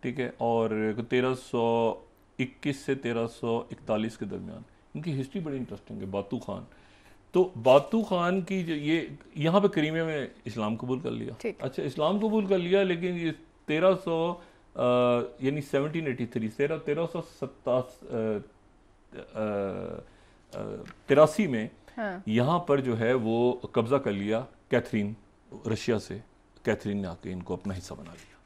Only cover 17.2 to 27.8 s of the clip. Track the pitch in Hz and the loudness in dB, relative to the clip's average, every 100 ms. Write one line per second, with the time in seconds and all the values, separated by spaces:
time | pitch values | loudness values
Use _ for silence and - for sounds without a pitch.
17.2 | 156 - 131 - - 127 127 - - 117 | -10 -10 -10 -8 0 0 0 -12 -8 -2
18.2 | 110 104 - - _ _ _ _ _ - | -2 -2 -6 -20 _ _ _ _ _ -18
19.2 | - - 107 101 98 95 90 80 - - | -12 -6 -4 -2 -4 -6 -8 -10 -14 -20
20.2 | - - _ - 104 101 - - - 139 | -20 -20 _ -12 -10 -10 -14 -18 2 8
21.2 | 151 - 196 117 110 - - - 214 185 | 8 6 0 0 -4 -10 -18 -8 -8 -6
22.2 | 107 110 123 170 170 143 127 113 117 127 | -2 2 2 0 2 0 2 0 2 2
23.2 | 110 113 120 123 - 120 113 135 135 101 | 2 2 2 0 -2 -2 2 0 0 -2
24.2 | 101 110 131 - _ 120 113 110 101 110 | 0 -2 -4 -16 _ 0 2 -2 -2 -6
25.2 | - _ _ 107 113 110 - 110 - 101 | -18 _ _ -10 -4 -2 0 -2 -2 -12
26.2 | - _ _ - - 107 107 101 95 85 | -14 _ _ -8 -2 -2 -2 -4 -4 -8
27.2 | 90 92 90 90 104 92 | -10 -10 -8 -8 -6 -10